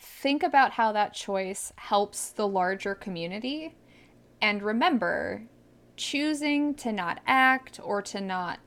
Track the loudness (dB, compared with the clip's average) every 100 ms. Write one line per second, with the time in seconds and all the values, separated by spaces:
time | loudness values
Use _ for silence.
0 | -20 -2 0 2 4 6 4 4 2 2
1 | 0 -2 -4 -2 -2 -6 -10 -14 0 2
2 | 2 -4 -8 -2 0 2 0 0 -4 -6
3 | -6 -6 -6 -6 -6 -6 -8 -16 _ -20
4 | -20 -20 _ _ 0 0 0 2 2 2
5 | 2 0 -2 -6 -12 -20 _ _ _ -10
6 | -4 0 0 0 0 2 0 -2 -4 -2
7 | -4 -2 2 6 6 4 -2 -12 -4 -4
8 | -4 -6 -4 -4 -4 -8